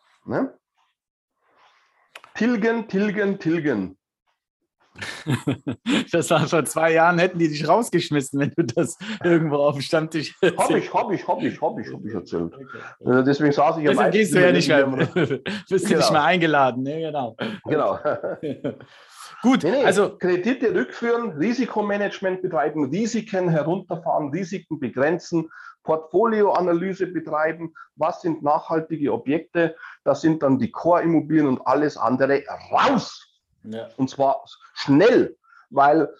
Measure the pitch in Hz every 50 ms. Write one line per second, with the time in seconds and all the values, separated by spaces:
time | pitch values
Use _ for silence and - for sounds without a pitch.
0 | _ _ _ _ _ 95 113 165 262 262 - _ _ _ _ _ _ _ _ _
1 | _ _ _ _ _ _ _ _ _ _ _ _ _ _ _ _ _ _ _ _
2 | _ _ - - - - - - 214 240 240 220 196 226 233 247 214 - - 190
3 | 208 214 185 208 202 196 196 196 - 160 165 170 147 147 127 101 95 90 - _
4 | _ _ _ _ _ _ _ _ _ _ _ _ _ _ _ _ _ _ _ -
5 | - - - - - 156 139 113 - - 127 - - - 120 - - 220 269 -
6 | - - - 170 151 - 170 151 156 143 - 160 147 - - 160 160 165 160 165
7 | 165 175 175 170 175 185 185 170 170 156 147 147 160 151 175 214 240 - - 170
8 | 165 - 147 147 131 - - 139 139 131 - - 160 123 - - 160 123 - -
9 | 190 214 220 202 - 175 170 165 160 156 143 143 143 147 139 139 131 - - 160
10 | 156 156 - 160 135 - - _ - 175 - - 202 - 320 202 - - - 185
11 | 240 233 185 143 - - 175 - - 269 - - 147 160 - - 107 - 131 -
12 | - 107 113 92 85 - - 85 85 82 - - 135 - - 76 - - - -
13 | - - 123 127 131 135 147 143 151 147 143 151 143 156 160 160 151 147 135 131
14 | 120 143 - 208 220 180 143 180 180 180 175 175 170 180 160 143 139 131 131 131
15 | 160 - - 185 156 135 143 123 - 170 202 208 - - 190 190 - 202 180 156
16 | 139 117 - 151 147 160 180 180 170 160 151 143 135 127 120 123 131 135 151 160
17 | 165 156 147 147 127 113 110 - 117 113 107 98 - - 151 151 131 104 95 95
18 | - 151 127 - - 180 170 - - 151 135 - - 139 - - - - - -
19 | - - - - - - - - - 233 269 202 - - 226 277 254 - 185 196
20 | 202 165 - - - 180 180 180 180 226 262 - 262 214 180 196 254 - - -
21 | 233 233 233 233 233 208 160 143 156 220 247 247 247 - - 220 202 208 202 202
22 | 202 190 196 - 196 190 185 185 185 180 175 156 143 156 156 156 147 127 143 190
23 | 233 214 - 226 214 - - 185 180 180 165 156 139 160 175 190 - - 175 165
24 | - 165 143 156 151 139 135 175 196 - 208 185 - - 156 143 131 117 - 123
25 | 135 151 175 170 - - 175 165 160 165 - - - - - _ - - 160 160
26 | 160 - - 175 226 226 220 214 202 196 - 170 180 180 175 170 180 190 185 180
27 | 190 - - 165 156 160 156 151 156 160 165 170 165 160 - - - - _ -
28 | 151 165 175 - - 180 156 - 147 147 151 160 151 - 170 165 160 - 165 147
29 | 143 127 107 113 - 127 143 170 165 _ - 175 170 160 160 - - - - -
30 | - - 139 - - 160 160 156 147 135 135 135 - - - - - 165 175 170
31 | 139 170 165 151 139 147 156 160 147 139 127 117 - 120 131 143 151 147 - -
32 | - 113 127 127 135 135 139 139 - - 98 - - - 104 131 202 262 277 202
33 | - - - - - _ _ _ _ _ _ _ - 107 110 113 113 - - -
34 | 135 131 - - 139 139 131 - - - - - - - - - - 147 139 143
35 | 185 190 - - 117 117 - _ _ _ _ - _ - - 139 139 143 151 160
36 | 143 - - -